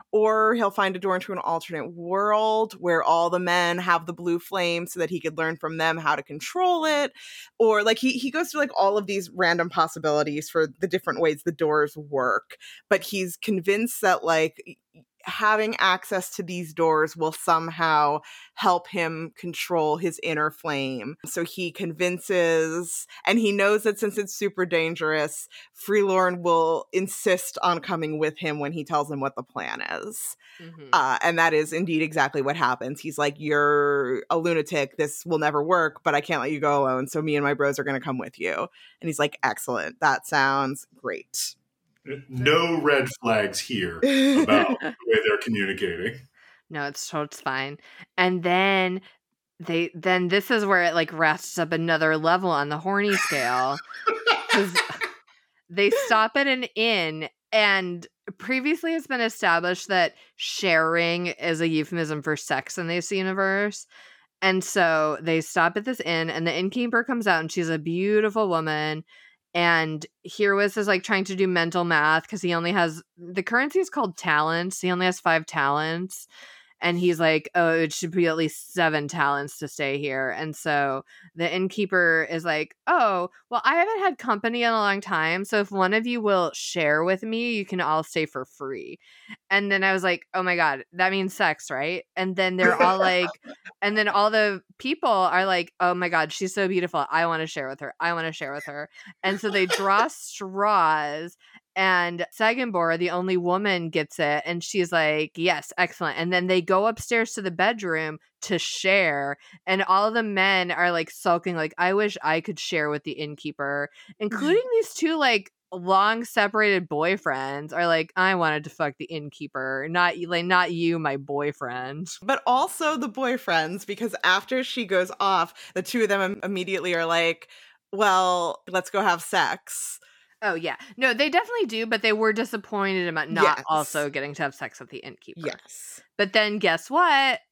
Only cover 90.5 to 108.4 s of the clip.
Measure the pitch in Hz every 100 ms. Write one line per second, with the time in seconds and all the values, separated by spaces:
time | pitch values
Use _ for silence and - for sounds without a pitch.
90.5 | 175 156 135 - 175 185 196 190 - 180
91.5 | 151 - 135 151 180 - 185 185 185 185
92.5 | 185 180 175 175 190 185 180 175 - -
93.5 | - - - 202 214 208 208 214 220 208
94.5 | 190 _ _ 262 311 285 196 180 180 190
95.5 | 180 170 - 180 180 180 170 151 - 185
96.5 | 202 185 185 175 160 135 160 170 160 160
97.5 | 151 135 139 139 - 170 170 160 156 139
98.5 | 143 151 143 151 - 196 - 190 196 214
99.5 | 196 185 196 196 202 262 - - - 196
100.5 | 196 208 202 160 156 147 151 175 _ _
101.5 | - _ 190 190 180 175 170 170 - 220
102.5 | 240 247 180 165 165 180 180 185 180 175
103.5 | 185 208 180 165 160 151 - 147 147 165
104.5 | 170 - 196 170 170 151 151 156 165 175
105.5 | 151 - - 175 - 160 147 170 180 180
106.5 | 185 170 190 220 226 - 233 226 - 190
107.5 | 170 202 226 185 160 156 156 _ -